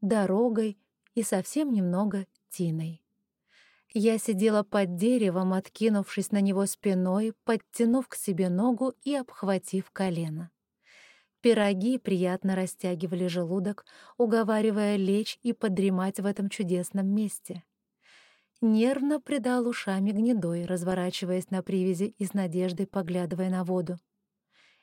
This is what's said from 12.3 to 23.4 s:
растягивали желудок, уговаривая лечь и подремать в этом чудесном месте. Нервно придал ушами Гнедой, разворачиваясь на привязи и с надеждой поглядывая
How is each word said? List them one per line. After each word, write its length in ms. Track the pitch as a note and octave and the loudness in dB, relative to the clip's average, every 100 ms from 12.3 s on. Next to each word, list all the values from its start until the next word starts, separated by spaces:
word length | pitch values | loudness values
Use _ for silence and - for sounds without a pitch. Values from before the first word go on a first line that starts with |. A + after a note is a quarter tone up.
| F#3 F#3+ | 0 0
растягивали 720 | F#3+ F#3 - F#3 F3 F3 F3+ F3+ | 0 -2 -4 -6 -4 -4 -2 -2
желудок, 580 | F3 E3 F#3+ G3 G3+ - - - - | -2 -2 -2 -4 -6 -14 -20 -18 -2
уговаривая 760 | A#3 A3+ A3 G#3+ A3 G#3 G#3 | 2 2 2 2 2 2 0
лечь 460 | G#3 F#3+ G3+ A3+ - | 2 2 0 -2 -4
и 100 | A#3+ | -6
подремать 680 | A3+ G#3+ F#3 G3 F#3 F#3+ G3+ | -2 -2 0 2 0 -2 -2
в 60 | G3 | -4
этом 220 | G3+ G3 | -2 -4
чудесном 600 | - F3+ F3+ F3 G3 F#3+ | -4 -2 -2 -2 -4 0
месте. 560 | G3+ G#3 - - F3 - _ _ _ _ - _ _ _ _ | 0 -2 -6 -14 -16 -16 _ _ _ _ -20 _ _ _ _
Нервно 600 | A3+ A3 A#3+ C#4 C#4+ D4+ | 2 4 4 2 0 -2
придал 460 | - C#4+ B3 B3 A#3+ | -2 -2 0 0 0
ушами 460 | A#3 - F#3+ G3 | -2 -2 0 0
Гнедой, 540 | G#3 A#3 A3+ E3+ E3+ F3 | 2 2 2 0 -2 -2
разворачиваясь 840 | F3+ F3 F3+ F3+ - F3+ F#3 - | -2 -2 -2 -2 -4 -2 -2 -2
на 140 | F#3+ | -6
привязи 500 | F3+ F#3+ F#3 E3+ G#3 - | -2 0 0 0 -4 -4
и 80 | F#3+ | -4
с 60 | |
надеждой 540 | G3+ F#3 F3+ F#3 F3 F#3 | -2 -2 -2 -2 -2 -4
поглядывая 640 | G3 F3 F3+ E3+ F3+ | -4 -4 -4 -4 -4